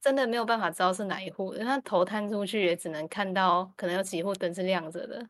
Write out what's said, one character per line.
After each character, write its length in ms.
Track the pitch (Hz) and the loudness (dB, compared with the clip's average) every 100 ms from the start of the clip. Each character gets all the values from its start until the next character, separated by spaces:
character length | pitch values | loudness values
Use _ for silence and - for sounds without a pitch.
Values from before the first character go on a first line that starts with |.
真 140 | 277 269 | 2 4
的 100 | 247 | 2
没 100 | 233 | 0
有 80 | |
办 140 | 220 226 | 2 2
法 100 | 180 | 0
知 120 | 160 | 2
道 120 | 185 | 2
是 120 | 185 | 2
哪 180 | 196 156 | -4 -4
一 80 | 190 | -6
户， 220 | - 190 | -6 -6
因 80 | - | -4
为 40 | |
他 140 | 226 277 | -2 -2
头 220 | - 190 | 2 2
探 240 | 185 208 208 | 2 0 -2
出 160 | 208 | -2
去 220 | 196 214 180 | -2 2 2
也 80 | |
只 140 | 170 170 | 2 -2
能 180 | 156 156 | -6 -6
看 260 | 202 196 | -2 0
到 380 | 190 185 175 185 - | 4 4 4 0 -4
可 100 | 185 | -2
能 80 | |
有 80 | 180 | 0
几 200 | 190 165 | -2 -2
户 120 | 185 | -2
灯 180 | 185 180 | -2 -2
是 100 | 175 | -2
亮 280 | 185 185 160 | 0 0 -2
着 160 | 170 - | -8 -8
的， 180 | - 240 | -10 -8